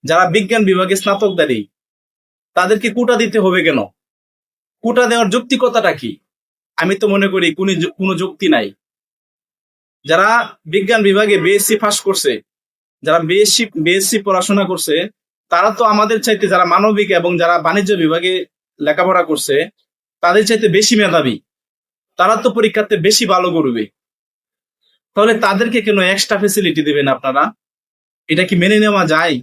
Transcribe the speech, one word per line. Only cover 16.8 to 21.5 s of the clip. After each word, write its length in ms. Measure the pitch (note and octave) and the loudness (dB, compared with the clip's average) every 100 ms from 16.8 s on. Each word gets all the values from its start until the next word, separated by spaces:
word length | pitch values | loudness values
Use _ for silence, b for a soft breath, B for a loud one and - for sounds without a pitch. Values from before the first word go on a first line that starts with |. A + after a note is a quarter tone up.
| G#3+ G#3 G3 | 2 0 0
এবং 200 | F3+ E3+ F3+ | 0 0 0
যারা 180 | E3+ F3 D#3+ | 0 0 0
বাণিজ্য 260 | F#3+ F#3+ | -2 0
বিভাগে 400 | G3+ D#3+ E3 F3+ F#3 F3 _ _ _ | 0 0 0 -2 -4 -6 _ _ _
লেখাপড়া 440 | D3 D3+ F#3 F3+ | -2 0 2 0
করছে, 320 | E3 D3+ - C#3+ F3+ _ _ _ _ _ | 0 -4 -2 -2 -2 _ _ _ _ _
তাদের 200 | F3 F#3+ G#3+ | 0 2 2
চাইতে 220 | A3 A3 F3+ | 0 2 2
বেশি 160 | G#3+ G#3+ | 2 2
মেধাবী, 400 | G3+ E3 C3+ A2+ _ | 2 2 0 -4 _